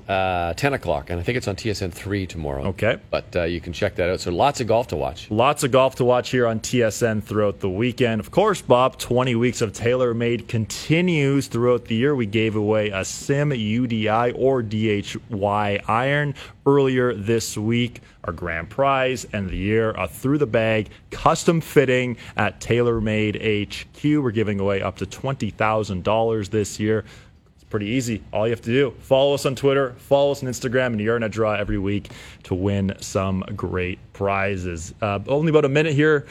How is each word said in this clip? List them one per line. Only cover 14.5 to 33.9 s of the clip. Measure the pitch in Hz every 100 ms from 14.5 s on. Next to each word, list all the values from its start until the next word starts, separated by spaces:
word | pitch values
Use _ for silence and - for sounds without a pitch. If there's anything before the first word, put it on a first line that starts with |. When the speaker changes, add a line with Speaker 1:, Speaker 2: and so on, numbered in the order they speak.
| 135
Speaker 2:
D | 113 110 110
H | 101 101 - -
Y | 107 101 101 104 101 -
iron | 110 131 143 147 139 - - 143
earlier | 143 135 127 123 104 98
this | 113 - -
week. | 107 120 120 120 - -
Our | -
grand | 82 87 82 85
prize, | - 139 135 131 127 -
end | 107 95
of |
the | 87
year, | 95 110 110
a | - 92
through | - 131 147
the | 139
bag | 113 113 110 104 - -
custom | - 143 165 - 165
fitting | - - 131 127 123 113 - -
at | 104 -
TaylorMade | - 117 120 117 110 107 107 101
H | 110 104 101 - -
Q. | - 147 151
We're | 131
giving | 107 104 101
away | 98 98
up | 95 -
to | 98
twenty | - 131 135 107
thousand | - 110 110 101 92
dollars | 85 110 113 110 95
this | 110 98 -
year. | 107 110 - - - - _ _
It's |
pretty | - 110 101
easy. | 127 120 104 -
All | 101 110
you |
have | 117
to | 113
do, | 127 139 -
follow | - 135 143
us | 143 143
on | 127
Twitter, | 139 135 135 120
follow | - 139 143
us | 139
on | 131
Instagram, | 120 131 127 127
and | 113
you're | 104 117
in |
a | 113
draw | 98 110
every | 104 104 107
week | 98 101 - - - -
to | -
win | 90 95 101 95 -
some | - 101 95 95 95 101
great | 90 92 90